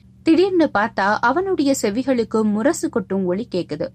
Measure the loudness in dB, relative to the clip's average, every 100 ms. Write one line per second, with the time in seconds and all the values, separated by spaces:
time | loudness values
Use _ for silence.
0 | -20 -6 2 4 4 2 2 2 -2 0
1 | 0 2 0 0 0 0 0 0 -2 -2
2 | 0 0 0 0 0 0 0 0 -2 -4
3 | -4 -2 -2 -2 -4 -6 -4 -6 -8